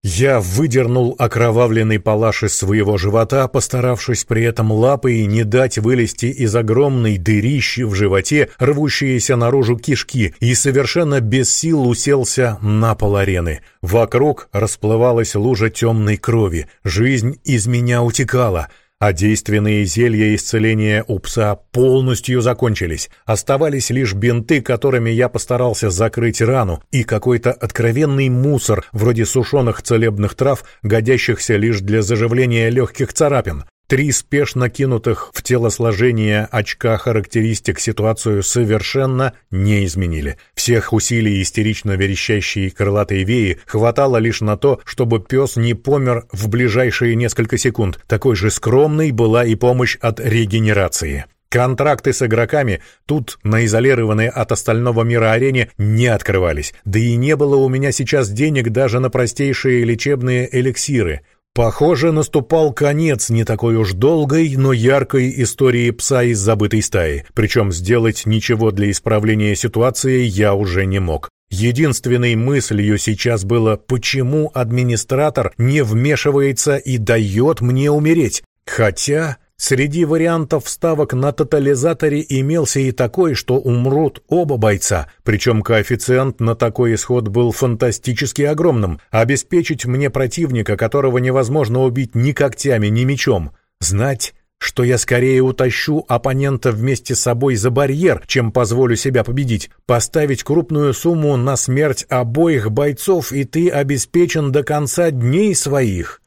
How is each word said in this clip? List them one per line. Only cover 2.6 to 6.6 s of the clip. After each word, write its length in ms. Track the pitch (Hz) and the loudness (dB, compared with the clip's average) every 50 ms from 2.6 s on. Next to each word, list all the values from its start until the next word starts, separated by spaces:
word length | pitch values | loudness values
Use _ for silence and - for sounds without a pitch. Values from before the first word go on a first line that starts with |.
| - 95 104 110 104 98 104 | 0 0 2 2 2 2 0
живота, 520 | 98 85 101 101 113 113 110 135 135 131 | 0 0 0 2 2 0 2 0 0 0
постаравшись 760 | 123 - 139 113 - - 127 123 127 123 113 - - 120 - - | 0 -2 -4 -4 -2 -2 -2 0 0 -2 -2 -2 -4 -4 -4 -4
при 200 | - 117 110 113 | -2 -2 0 0
этом 280 | 117 113 - 113 110 | 0 0 0 0 0
лапой 540 | 107 107 117 131 143 135 - 131 120 113 107 | 2 2 2 2 2 2 0 0 0 2 0
не 180 | 101 104 113 113 | 0 0 0 0
дать 360 | 104 104 127 135 123 - 120 | 2 2 2 2 2 0 -2
вылезти 480 | 107 117 131 123 117 110 - - - | 0 2 2 2 0 -2 -2 -4 -4
из 280 | 120 135 - 127 110 101 | -6 -2 -2 -2 0 0
огромной 640 | 120 | 0